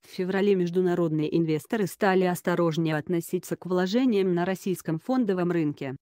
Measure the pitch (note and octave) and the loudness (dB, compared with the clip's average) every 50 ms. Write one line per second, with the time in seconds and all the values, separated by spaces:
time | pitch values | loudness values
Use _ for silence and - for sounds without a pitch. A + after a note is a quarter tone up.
0 | _ - - - F#3 F3+ F#3+ G3 G3 G3+ G3 F#3 F3 F3 E3+ F#3 F#3 F3+ F3 F3 | _ -16 -8 -6 -4 -2 0 0 2 4 4 4 2 0 0 0 2 2 2 2
1 | E3+ E3 D#3 D#3 D3+ - - E3 E3+ D#3+ D#3 D3+ - - - A3+ G#3 E3 - _ | 0 0 0 0 -2 0 0 0 2 2 0 -2 -2 -4 -2 -2 -2 -2 -2 _
2 | - G3 F#3+ F#3+ F#3 F3+ F3 - - - F3 E3+ F3 E3 D#3 D#3+ E3 D#3+ D#3 D3+ | 2 2 4 4 2 2 0 -2 -2 -2 0 2 2 2 2 0 0 0 0 -2
3 | D3 - F3+ E3+ E3+ - - F#3 - - E3+ - - F3 F#3 F3+ F#3 F#3 F#3+ B3 | -2 -2 -2 -2 -2 -2 -6 -6 -4 -6 -10 -8 -6 -4 -2 0 0 0 0 2
4 | C4+ C4 A3 G3 F#3+ F#3+ F3 E3+ F3 F3+ F#3+ F3+ - G3+ F3 - - - D#3+ D#3+ | 2 2 2 2 2 2 2 0 0 -2 -2 -4 -2 -4 -4 -4 -2 -4 -4 -4
5 | _ - B3+ C4 B3 G3 G3 F3+ F3 F3 F3 E3+ D#3+ D3 D3 - C#3+ C3+ B2+ C#3+ | _ -2 -2 0 0 0 0 0 0 0 0 0 0 0 -2 -4 -8 -10 -10 -10
6 | _ | _